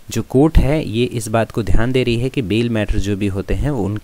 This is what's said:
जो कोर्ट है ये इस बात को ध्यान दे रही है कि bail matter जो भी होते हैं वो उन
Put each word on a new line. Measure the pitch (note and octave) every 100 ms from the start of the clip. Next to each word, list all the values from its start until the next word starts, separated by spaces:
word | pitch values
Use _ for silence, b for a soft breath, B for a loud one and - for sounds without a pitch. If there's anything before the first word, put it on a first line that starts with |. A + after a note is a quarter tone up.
| B
जो | A#2
कोर्ट | G#2+ B2+ D#3 -
है | C3 D#3 -
ये | A2
इस | B2 B2 G#2+
बात | A2+ A2
को | -
ध्यान | G2 G2 A#2+
दे | C3
रही | B2 A#2
है | B2+
कि | D3
bail | G2 G#2+ A#2+
matter | A2 G2+ G#2
जो | G2 G2+
भी | G2+
होते | F#2+ F#2
हैं | G2 B2
वो | C#3
उन | G2+ G#2